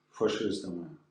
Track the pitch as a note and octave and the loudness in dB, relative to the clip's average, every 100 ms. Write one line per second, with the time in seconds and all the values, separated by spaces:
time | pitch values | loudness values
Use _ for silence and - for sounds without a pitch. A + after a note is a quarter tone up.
0 | _ - G#2+ - G#2+ - F2+ F2 D#2+ - | _ 0 2 4 0 0 -4 -6 -8 -12
1 | _ | _